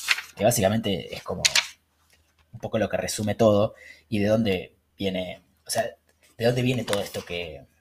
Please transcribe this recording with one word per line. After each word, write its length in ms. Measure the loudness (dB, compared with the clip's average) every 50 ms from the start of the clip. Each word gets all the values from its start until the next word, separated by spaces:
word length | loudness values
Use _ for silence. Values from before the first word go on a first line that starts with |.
| -4 -4 -4 -4 -6 -10 -4
que 80 | 0 2
básicamente 720 | 2 4 4 2 2 2 0 0 -2 -4 -4 -6 -8 -12
es 80 | -10 -8
como 200 | -8 -4 -2 0 0 2 0 -2 -2 -10 _ _ _ _ _ _ _ _ _ _ _ _ _ _ _
un 80 | -12 -10
poco 180 | -4 -2 0
lo 120 | 0 0 0
que 80 | -2
resume 380 | -2 -2 -4 -4 -2 -2 -2 2
todo 380 | 6 6 6 8 6 4 2 -2 -8 -20 -20 -20 -20 _ _
y 100 | -2 0
de 80 | 2
dónde 480 | 4 4 4 4 2 0 0 -2 -8 -14 _ _ _ _
viene, 460 | -6 -4 -4 -2 -4 -6 -8 -10 -14 _ _ _ _ _
o 40 | -4
sea, 140 | -4 -2 -2 -4 -8 -14 _ _ _ _ _ _ _
de 80 | 0 0
dónde 160 | 2 2 2
viene 220 | 2 0 0 0 -2
todo 180 | -2 -2 -2
esto 220 | -2 -4 -8 -10 -8
que, 400 | -8 -8 -8 -8 -8 -12 -14 -18 -20 _ _